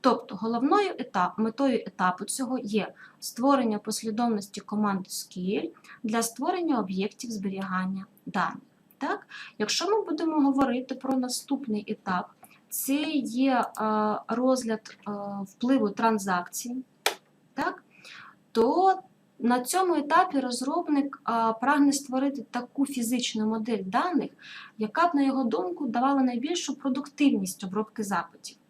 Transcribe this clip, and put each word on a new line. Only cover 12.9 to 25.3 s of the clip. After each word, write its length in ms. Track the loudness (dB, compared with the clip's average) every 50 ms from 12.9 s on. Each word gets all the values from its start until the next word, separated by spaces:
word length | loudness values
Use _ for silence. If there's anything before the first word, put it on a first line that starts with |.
| 0 0 0 0 0 -2 -2
є, 420 | -2 0 2 4 4 4 2 0 -2 -4 -4
е, 380 | -2 0 0 2 0 0 -2 -4 -4
розгляд, 680 | -4 -2 2 4 4 2 2 2 -4 -4 -4 _ -16 -20 _ -10
е, 40 | -10 -8 -8 -8 -8 -8 -8 -10
впливу 460 | -10 -6 _ 2 4 4 4 4 2
транзакцій, 880 | 0 2 2 2 2 2 0 0 -2 -2 -2 -6 -10 -10 -8 -8 -8 -8 -10 _ _ _ _ -2 -2 -2 _ _ _ _ _ _ _
так? 300 | -2 -2 -2 -4 -6 _ _ _ -20 -20 -20 -20 -18 -20 -20 -20 _ _ _
То 480 | _ 4 4 6 6 6 6 6 4 4 -2 -16 _ _ _ _ _ _
на 220 | 2 2 2 2
цьому 340 | 2 0 0 2 4 4 2
етапі 440 | 2 2 4 6 6 6 6 2 -2
розробник, 840 | 0 0 -4 -2 -2 -2 -2 -2 0 2 2 2 2 0 -4 -8 _ -2
е, 240 | 0 2 2 2 0 0
прагне 320 | 2 2 4 6 6 6 4
створити 520 | 2 -2 -2 -2 0 0 0 -2 -4 -10 _
таку 340 | -6 -8 -8 -6 _ -2 -2
фізичну 640 | 0 0 -4 -2 0 0 0 -2 -2 -2 0 0
модель 360 | 0 0 0 0 -2 -2 -2 -2
даних, 460 | 0 0 0 2 2 0 0 0 -2 -8 _ -20 -18 -18 -18 -18 -20 _
яка 300 | -6 -6 -2 2 4 4
б, 80 | 4 4
на 60 | 4
його 220 | 2 2